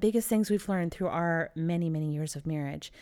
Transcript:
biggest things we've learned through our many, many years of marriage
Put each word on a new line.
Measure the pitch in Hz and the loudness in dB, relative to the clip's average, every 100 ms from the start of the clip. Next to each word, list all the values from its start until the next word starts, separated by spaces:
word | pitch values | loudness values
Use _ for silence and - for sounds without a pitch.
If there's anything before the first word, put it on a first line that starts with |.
biggest | 214 233 - | 2 2 4
things | 220 208 | 2 4
we've | 208 - | 0 0
learned | 190 170 | -2 -2
through | - 185 | -2 -2
our | 165 170 165 - | 0 2 0 -2
many, | 160 165 170 165 | -2 0 0 0
many | 156 151 | 0 -2
years | 151 156 | -2 -4
of | 147 160 | -6 -4
marriage | 151 139 147 - - | -4 -4 -6 -12 -18